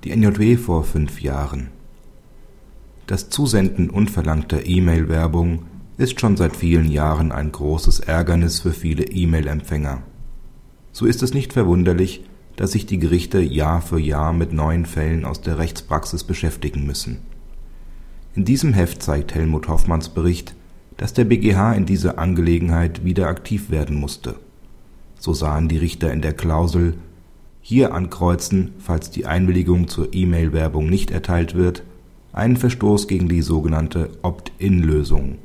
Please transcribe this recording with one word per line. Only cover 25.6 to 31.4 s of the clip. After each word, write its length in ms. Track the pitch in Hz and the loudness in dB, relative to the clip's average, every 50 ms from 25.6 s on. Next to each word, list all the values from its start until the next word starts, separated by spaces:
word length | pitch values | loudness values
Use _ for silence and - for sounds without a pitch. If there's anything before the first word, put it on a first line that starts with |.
| 80 80 | 0 2
die 100 | 80 80 | 0 0
Richter 360 | 80 85 - - 85 82 65 | 0 -2 -2 -2 -2 -2 -2
in 80 | 76 | -2
der 100 | 76 78 | -2 -4
Klausel 640 | 76 - - 85 80 78 85 85 80 87 85 85 82 - - - - - - - - - - - - - | -4 -2 -2 0 0 2 2 2 2 2 2 2 0 -4 -10 -18 -20 -20 -20 -20 -20 -20 -20 -20 -20 -20
„Hier 340 | - - 113 127 135 - - | -10 0 4 4 4 4 2
ankreuzen, 840 | 80 92 85 - - 87 87 87 85 - - - 95 92 90 - - | -2 -4 -4 -4 0 2 2 2 2 0 0 0 0 0 0 -6 -14
falls 320 | - - 85 82 - - | -6 -2 -2 -2 -2 -6
die 140 | - - - | -8 -8 -4
Einwilligung 640 | - 76 87 92 92 90 90 87 80 87 87 87 - | -2 0 2 2 4 4 2 4 4 4 4 2 0
zur 240 | - - 80 73 - | -2 -4 -4 -2 0
E-Mail-Werbung 760 | 90 90 90 87 82 82 80 69 80 78 80 73 80 78 80 | 0 0 2 2 2 2 2 2 0 0 0 0 0 0 2
nicht 220 | 90 98 - - | 2 2 2 0
erteilt 420 | - 82 - - 90 85 | -2 -4 -2 0 0 0